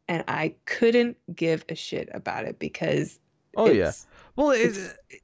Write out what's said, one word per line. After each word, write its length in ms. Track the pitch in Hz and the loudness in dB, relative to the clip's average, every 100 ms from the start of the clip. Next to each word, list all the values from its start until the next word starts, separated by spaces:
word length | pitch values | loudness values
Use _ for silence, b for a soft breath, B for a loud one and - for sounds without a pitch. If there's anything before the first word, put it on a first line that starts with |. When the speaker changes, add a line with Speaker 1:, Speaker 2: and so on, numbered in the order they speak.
| - | -6
Speaker 1:
and 160 | 165 - | -4 -2
I 280 | 156 156 - - | -4 -4 -6 -8
couldn't 520 | - 233 240 240 - - 170 | 2 4 4 2 -2 -14 -4
give 300 | 165 160 - | -2 0 -4
a 60 | 160 | -12
shit 340 | - - - | -8 -8 -8
about 320 | - - - - | -10 -8 -6 -8
it 140 | - | -8
because 600 | 151 - 160 147 143 - _ _ _ - | -10 -4 -2 -2 -4 -10 _ _ _ 2
Speaker 2:
Oh, 120 | 220 | 4
yeah. 200 | 113 80 | 4 2
Speaker 1:
it's, 160 | - b b b - | -4 b b b 0
Speaker 2:
Well, 160 | 294 | 2
it 80 | 240 | 4
Speaker 1:
it's, 320 | 233 196 175 - _ - | 2 0 -10 -14 _ -20